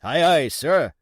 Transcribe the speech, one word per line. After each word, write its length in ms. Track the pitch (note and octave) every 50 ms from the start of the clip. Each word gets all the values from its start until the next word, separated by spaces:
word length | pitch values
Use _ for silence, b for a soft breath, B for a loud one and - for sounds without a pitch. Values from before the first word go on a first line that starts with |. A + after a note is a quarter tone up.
Aye, 200 | - G2 B2+ D#3+
aye, 260 | E3+ F3 F3+ D#3+ C#3 A#2+
sir 440 | - - - D3 F3+ F#3+ D3+ G#2 - _